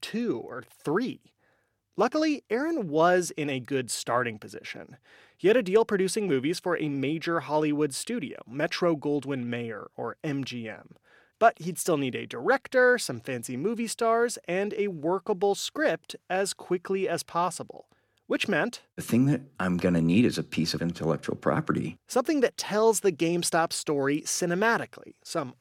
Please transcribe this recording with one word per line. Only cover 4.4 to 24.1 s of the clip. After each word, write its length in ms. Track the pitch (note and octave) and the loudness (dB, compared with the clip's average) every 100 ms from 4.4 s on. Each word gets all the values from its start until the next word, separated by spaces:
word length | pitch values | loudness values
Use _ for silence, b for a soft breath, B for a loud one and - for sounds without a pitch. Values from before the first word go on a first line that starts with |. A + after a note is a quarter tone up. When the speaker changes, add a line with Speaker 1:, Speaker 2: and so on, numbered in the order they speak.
| G#2+ - - - E2 - b b b b | -12 -14 -12 -14 -16 -20 b b b b
Speaker 1:
He 100 | F3 | 4
had 80 | A#3+ | 4
a 60 | |
deal 220 | F#3 G#3 | 4 4
producing 420 | A3+ G3+ F#3 A3+ G3 | 4 2 0 0 0
movies 320 | C3+ C3+ F3 | 0 0 -2
for 160 | F3+ E3+ | -2 -2
a 120 | D3+ | -2
major 520 | C#3 C3 D#3+ E3+ E3+ | -2 -2 -2 -2 -2
Hollywood 540 | C3+ D3+ D#3 D3 D3+ | 0 2 2 2 0
studio, 420 | C3+ - A#3+ B2+ - - | -2 -6 -6 -6 -10 -10
Metro-Goldwyn-Mayer, 1400 | C3 D#3 - F3+ D#3 D3 D3 C3+ C3+ A#2+ A#2+ A#2 G#2 - - | -4 -4 0 2 2 0 -2 -2 -4 -4 -4 -6 -8 -12 -8
or 200 | A#2+ G#2 | -8 -6
M 200 | D#3 C#3 | -4 -4
G 240 | C3 B2 A2 | -4 -8 -10
M. 280 | G2+ - - b b b - | -12 -16 -20 b b b 4
But 200 | A3+ - | 4 4
he'd 180 | E3 E3+ | -4 -4
still 180 | - D3+ | 0 0
need 200 | C3+ A#2 | 0 -4
a 100 | A#2 | -8
director, 720 | A#2+ D#3 C4+ - B3+ B3 B3 | -4 0 -2 0 2 4 2
some 220 | - A#2 | -2 -6
fancy 360 | - B2 A#2 B2+ | -6 -8 -6 -4
movie 300 | F#3 A#3 A3+ | -2 -2 -4
stars, 520 | - A3+ A3+ A#3+ - - | -2 2 2 0 -2 -4
and 260 | F3+ G#3 - | -2 -2 -2
a 120 | G3+ | -2
workable 680 | E3+ D#3 F#3+ - F#3+ G3+ | -2 -2 0 -2 0 2
script 640 | G3 - - D4+ E3 - - - | 0 -4 0 0 0 -6 -14 -4
as 240 | F#3 G3 | -2 -2
quickly 560 | - - F3+ - F#3+ F#3+ | -4 -4 -2 -2 -2 0
as 140 | E3 | -2
possible. 640 | - E3+ F3 - A#2 - - _ _ _ - | -2 -2 -2 -4 -10 -16 -20 _ _ _ -4
Which 220 | D4 - | -2 2
meant 340 | E3 G#3 - _ - | 2 0 -4 _ -12
Speaker 2:
The 60 | |
thing 240 | - A#2 C3+ | 2 4 4
that 160 | D3 - - | 2 -2 -4
I'm 180 | F#2 F2 | 0 2
gonna 240 | F#2 F2 | 4 4
need 220 | E2 F#2+ E2 | 6 6 4
is 100 | D#2+ | 2
a 60 | |
piece 320 | D#2 - D#2+ | -2 -2 0
of 80 | - | 0
intellectual 540 | E2+ E2+ D#2+ D2+ - - | -2 -2 -2 -2 -2 -2
property. 600 | - C#2 - - - - - | 0 2 0 -2 -4 -8 -4
Speaker 1:
something 320 | B3 B3+ D4+ | 0 2 0
that 160 | A#3+ - | -2 -6
tells 420 | - G#3 A3+ G#3 | -2 2 4 4
the 120 | G3+ | 2
GameStop 600 | C#3+ E3 F3 E3+ E3+ E3 | 2 0 0 0 0 0
story 500 | - - C#3+ C3+ | -2 -2 0 2